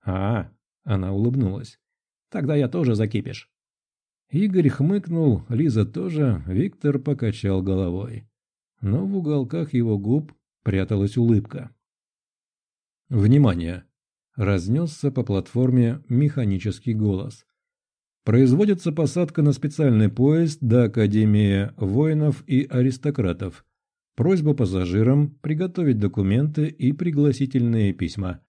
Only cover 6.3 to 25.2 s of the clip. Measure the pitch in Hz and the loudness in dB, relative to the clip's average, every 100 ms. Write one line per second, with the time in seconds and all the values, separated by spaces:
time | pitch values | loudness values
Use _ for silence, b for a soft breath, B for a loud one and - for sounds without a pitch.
6.3 | 95 71 92 185 - 147 139 127 143 113 | 0 -2 -2 -2 -2 -2 -2 -2 -2 -2
7.3 | 104 101 95 92 95 92 90 113 110 - | -2 -2 -2 0 -2 -2 -4 -8 -14 -16
8.3 | _ _ _ _ _ 104 117 190 196 160 | _ _ _ _ _ -2 -2 -2 -4 -2
9.3 | 147 123 165 151 127 117 104 101 139 151 | -2 -2 -6 -4 -2 0 0 0 -2 -2
10.3 | - _ _ - 95 95 104 101 107 117 | -14 _ _ -4 -2 0 0 0 0 2
11.3 | 110 107 - - _ _ _ _ _ _ | 2 0 -12 -14 _ _ _ _ _ _
12.3 | _ _ _ _ _ _ _ _ 120 101 | _ _ _ _ _ _ _ _ 0 4
13.3 | 139 135 87 82 90 - _ _ _ _ | 6 4 2 -4 -8 -14 _ _ _ _
14.3 | - 101 98 87 131 170 151 143 131 110 | -6 -2 0 0 -2 -2 -4 -4 -4 -2
15.3 | 98 - 120 127 127 117 135 - 120 147 | -4 -4 -2 2 2 2 -2 -2 0 0
16.3 | 147 110 98 101 95 - 110 107 95 104 | 0 -2 -2 -4 -6 -6 -2 0 -2 -6
17.3 | 110 _ _ _ _ _ _ _ _ - | -14 _ _ _ _ _ _ _ _ 0
18.3 | 113 131 135 208 190 175 156 151 180 170 | 4 4 4 2 0 -2 -2 -2 0 -2
19.3 | - 147 135 147 147 151 113 107 - 131 | 0 0 0 -4 0 2 4 2 2 2
20.3 | 156 165 151 123 117 117 107 104 104 107 | 4 0 -2 2 4 4 2 2 4 4
21.3 | 104 104 98 101 - 95 107 156 156 151 | 4 4 2 -2 -4 -2 0 0 2 0
22.3 | 147 - 131 139 127 127 127 151 147 95 | -2 0 -2 0 0 0 0 -4 -2 -2
23.3 | 87 95 - _ _ _ _ _ - 127 | -2 -8 -10 _ _ _ _ _ -2 0
24.3 | 190 151 143 107 92 90 92 113 143 | 2 2 0 0 0 0 2 4 4